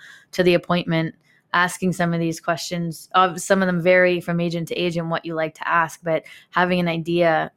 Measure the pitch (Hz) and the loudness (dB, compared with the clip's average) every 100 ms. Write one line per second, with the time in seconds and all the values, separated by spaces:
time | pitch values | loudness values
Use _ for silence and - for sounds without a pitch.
0 | - - _ - 180 175 - 180 - 165 | -14 -20 _ 0 4 2 2 -2 0 0
1 | 160 - _ _ _ 175 175 - 185 165 | -2 -6 _ _ _ 0 0 0 -4 0
2 | 170 170 165 160 - 165 - 175 170 151 | 0 0 -2 -4 -4 -4 -4 -6 -6 -8
3 | - 185 185 175 - 190 185 175 170 185 | -2 2 2 2 0 0 2 2 4 6
4 | 180 175 175 170 170 170 160 - 175 170 | 4 2 -2 -2 -2 -4 -6 -4 -4 -4
5 | 165 165 165 160 160 - - 170 165 - | -4 -6 -6 -6 -6 -6 -2 -2 -2 -4
6 | 170 160 - - _ - 180 180 175 165 | -4 -4 -6 -20 _ 0 2 2 0 -2
7 | 160 170 170 160 156 | -2 2 2 2 -2